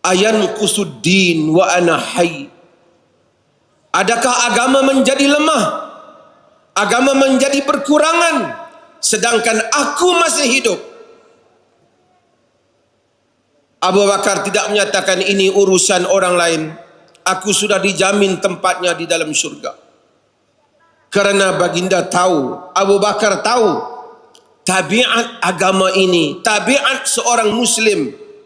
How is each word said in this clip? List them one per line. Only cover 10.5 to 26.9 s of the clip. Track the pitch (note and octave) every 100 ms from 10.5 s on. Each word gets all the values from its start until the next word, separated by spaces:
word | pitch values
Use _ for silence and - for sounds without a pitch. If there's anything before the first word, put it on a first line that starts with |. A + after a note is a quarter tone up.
| C4 A#3 F3 - - - - _ _ _ _ _ _ _ _ _ _ _ _ _ _ _ _ _ _ _ _ _ _ _ _ _ _
Abu | F3+ F#3+
Bakar | G3+ G3 G#3 G3
tidak | G3 G3+ F#3+
menyatakan, | G#3 G3 G3 F#3 F#3
"Ini | F#3+ G3 F#3+
urusan | G3 F#3+ F#3 - F3+
orang | F#3 G3 F3+ F3
lain. | E3+ E3 D#3 E3 - - _ _
Aku | - F#3+ G3+
sudah | F#3+ G#3 F#3+
dijamin | F#3+ F3 F#3+ G3+ G3 F3+
tempatnya | G3 F3 F#3 F3 F3+
di | E3 E3
dalam | E3 D#3
syurga." | D3 D#3 - - - _ _ _ _ _ _ _ _ _ _ _ _ _
Kerana | G3+ G3 G3 F#3+ E3+
baginda | F3 E3 F#3 F#3
tahu, | - F3+ F#3 D#3+ B2+ - -
Abu | F#3 G3 G3+
Bakar | G#3 G3+ G#3+ F#3+
tahu, | G#3+ B3 G#3+ C#3+ - - - - - - _ _
tabiat | - F#3 D#3 G#3+ B3 A3+ A#3+ -
agama | F3 F3+ F#3+ F#3+ F#3
ini, | F#3+ F#3 F3 D3+ -
tabiat | A3+ G#3 F#3 C#4 B3